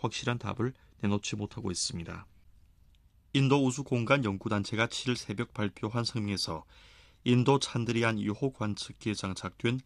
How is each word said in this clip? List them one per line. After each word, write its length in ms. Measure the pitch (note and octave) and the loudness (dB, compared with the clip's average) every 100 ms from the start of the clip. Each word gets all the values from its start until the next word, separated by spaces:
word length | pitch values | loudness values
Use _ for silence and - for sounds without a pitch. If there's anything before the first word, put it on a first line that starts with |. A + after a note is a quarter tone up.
확실한 380 | A#2 - A#2+ B2 | -4 -4 -4 -4
답을 340 | G2+ G2+ A#2+ - - - | -4 -2 -4 -4 -18 -4
내놓지 340 | G#2 G2+ - G#2 | 0 0 -2 -6
못하고 340 | G#2 - A2 | -6 -6 -6
있습니다. 560 | F2 - F2 E2+ F2 - - - - - - - _ _ _ _ | -4 -4 -6 -8 -12 -16 -20 -20 -20 -20 -20 -20 _ _ _ _
인도 280 | C#3 C3+ C#3+ | 4 6 6
우주공간연구단체가 1200 | C3 B2+ C#3 B2+ A2+ C#3+ A2 G2 A2+ G#2 G2 G#2+ A#2 | 4 0 -2 0 4 4 4 0 0 0 0 0 0
칠 300 | - B2+ B2 | -2 -2 -2
새벽 360 | - G2+ A#2+ | -4 -6 -4
발표한声明에서 1120 | - G#2+ - A2 A#2+ A#2 A2+ G2+ F#2+ - D#2+ - - - - - _ | -2 -4 -2 -4 -2 -2 -2 -2 -2 -4 -6 -10 -20 -20 -20 -20 _
인도 360 | A#2+ B2 B2 C#3 | 2 4 6 4
찬드리안 580 | - A#2+ A2+ A#2 A#2 A2 | 2 -2 0 0 2 0
이 120 | G#2 | -2
호 220 | G#2 C3+ | -2 -4
관측기에 580 | - G#2+ G2 - - A#2 | -4 -6 -6 -10 -8 -6
장착된 680 | G2+ F#2+ F#2 A2 - A#2+ C3 | -4 -6 -6 -10 -2 -2 -2